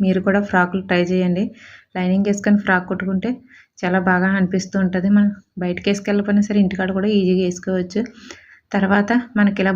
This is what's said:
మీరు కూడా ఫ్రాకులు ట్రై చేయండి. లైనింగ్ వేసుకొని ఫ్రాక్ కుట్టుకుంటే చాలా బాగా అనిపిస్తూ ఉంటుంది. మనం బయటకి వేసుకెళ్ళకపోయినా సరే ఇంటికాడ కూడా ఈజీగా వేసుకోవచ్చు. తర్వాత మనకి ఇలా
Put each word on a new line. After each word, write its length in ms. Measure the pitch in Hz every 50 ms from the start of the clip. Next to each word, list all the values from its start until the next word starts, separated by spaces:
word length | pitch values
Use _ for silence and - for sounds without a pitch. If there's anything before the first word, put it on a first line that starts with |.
| 196
మీరు 160 | 185 185 190 185
కూడా 140 | 196 190 208 202 202
ఫ్రాకులు 320 | - 185 180 180 180 190 185 -
ట్రై 120 | 185 175 175 175
చేయండి. 320 | 185 185 185 180 175 185 220 262 - - - - - - _ _ _
లైనింగ్ 320 | 185 180 180 185 196 196 202
వేసుకొని 300 | 202 202 - 208 208 208 202
ఫ్రాక్ 200 | 196 185 180 180 -
కుట్టుకుంటే 420 | 190 185 190 190 190 185 196 233 254 247 - _ - - - _ _ -
చాలా 180 | - 180 180 190 180 185
బాగా 200 | 185 180 185 190 196 196
అనిపిస్తూ 380 | 185 175 196 185 185 185 - 196 190
ఉంటుంది. 240 | 180 185 185 175 202 208
మనం 140 | 208 208 208 202 - - _ _ 185
బయటకి 260 | 180 180 175 180 - 202
వేసుకెళ్ళకపోయినా 520 | 202 202 196 208 202 202 202 208 202 208 208
సరే 120 | - 208 208 202
ఇంటికాడ 260 | 180 185 180 190 185 190 190
కూడా 120 | 190 214 214 202
ఈజీగా 260 | 185 180 185 185 185
వేసుకోవచ్చు. 560 | 180 180 180 - 190 190 185 180 180 - 202 247 - - - - - - - - _ - _ _ _ -
తర్వాత 380 | 202 196 190 202 202 208 202 233 247 247 - - 208
మనకి 220 | 208 202 202 - 185
ఇలా 100 | 190 190